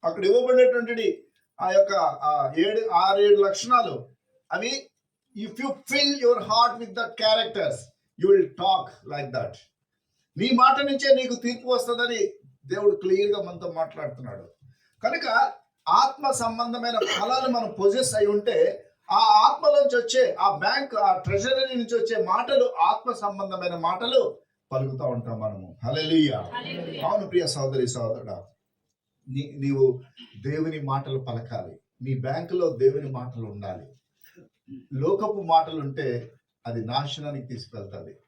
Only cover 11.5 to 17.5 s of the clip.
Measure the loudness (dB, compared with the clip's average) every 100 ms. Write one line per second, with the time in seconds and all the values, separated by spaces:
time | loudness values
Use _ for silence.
11.5 | -6 -2 -2 0 -2 -2 -2 -4 -4 _
12.5 | _ -8 0 2 2 0 2 2 0 -4
13.5 | -8 -10 -6 -6 -6 -10 -10 -14 -14 -18
14.5 | _ _ _ _ _ -4 -2 0 2 0
15.5 | -2 _ _ 2 4 4 2 -2 -2 -2
16.5 | -4 -6 -4 -4 -2 -2 -2 0 0 0